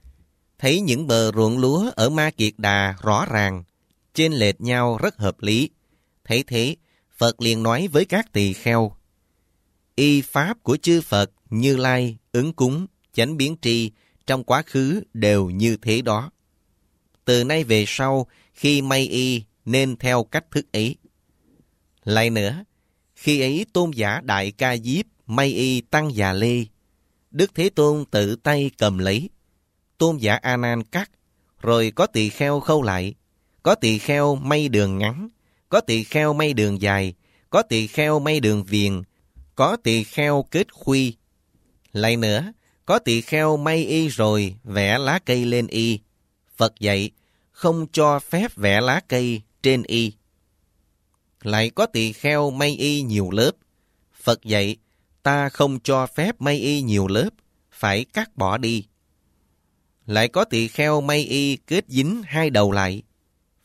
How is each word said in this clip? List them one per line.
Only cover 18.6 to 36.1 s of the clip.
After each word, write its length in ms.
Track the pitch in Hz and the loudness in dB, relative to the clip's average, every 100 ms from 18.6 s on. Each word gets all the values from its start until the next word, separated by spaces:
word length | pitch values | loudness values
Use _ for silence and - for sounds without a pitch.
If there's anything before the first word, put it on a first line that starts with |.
| 143 143 | 2 2
may 260 | 135 135 131 | 2 0 0
y 360 | 113 127 123 107 _ 113 | 0 0 -2 -6 _ -2
nên 320 | 127 135 120 | 0 0 -2
theo 260 | 127 123 | 0 0
cách 220 | 117 151 - | 0 -6 -2
thức 200 | 147 143 | -4 -2
ấy." 240 | 107 110 147 _ _ _ _ _ _ _ _ _ _ | -2 -4 -4 _ _ _ _ _ _ _ _ _ _
Lại 260 | - 107 117 | -2 2 2
nữa, 340 | 110 101 151 208 _ _ _ _ _ | 0 -2 -4 -12 _ _ _ _ _
khi 260 | - 147 | 0 0
ấy 240 | 131 147 220 | 0 -2 -2
Tôn 180 | 180 170 | -2 -2
giả 300 | 131 104 120 | -2 -4 -4
Đại 300 | 127 98 98 | -2 -2 -2
Ca 260 | - 131 123 | -2 -2 -2
Diếp 280 | 113 147 214 _ - | -2 -4 -4 _ -6
may 260 | 113 139 | -2 0
y 280 | 104 131 127 | 0 0 -2
Tăng 340 | - 151 151 113 | -2 -2 0 -2
Già 180 | 98 | -2
Lê, 320 | 95 117 120 113 _ _ _ _ _ _ | 0 0 0 -4 _ _ _ _ _ _
Đức 200 | 139 196 - | -2 -2 0
Thế 140 | 185 | -2
Tôn 360 | - 147 151 139 | 2 2 2 0
tự 240 | 107 101 117 | 0 0 -2
tay 360 | - 147 139 - | 0 0 0 0
cầm 200 | 107 95 | 0 0
lấy. 320 | 92 104 175 - _ _ _ _ _ _ | 0 -2 -4 -16 _ _ _ _ _ _
Tôn 200 | 165 156 | 0 2
giả 180 | 107 107 | 0 0
A 220 | 127 123 | 0 -2
Nan 260 | 120 117 | 0 -4
cắt, 280 | 110 175 202 _ _ _ _ _ | -4 -6 -8 _ _ _ _ _
rồi 300 | 110 117 113 104 | 0 2 2 0
có 100 | 196 | 0
tỳ 240 | 113 107 | 2 -2
kheo 300 | - 143 143 | 0 -2 -2
khâu 220 | 139 156 | 0 0
lại, 340 | 120 92 92 - _ _ _ _ | 2 -2 -4 -10 _ _ _ _
có 120 | - 202 | 0 2
tỳ 220 | 113 110 | 2 0
kheo 380 | - 147 147 135 | 0 2 2 0
may 340 | 135 151 147 | 0 0 2
đường 280 | 110 101 95 | 2 2 0
ngắn, 320 | 104 131 220 _ _ _ _ | -4 -6 -12 _ _ _ _
có 120 | 202 | 0
tỳ 220 | - 113 | 0 -4
kheo 300 | 104 | -2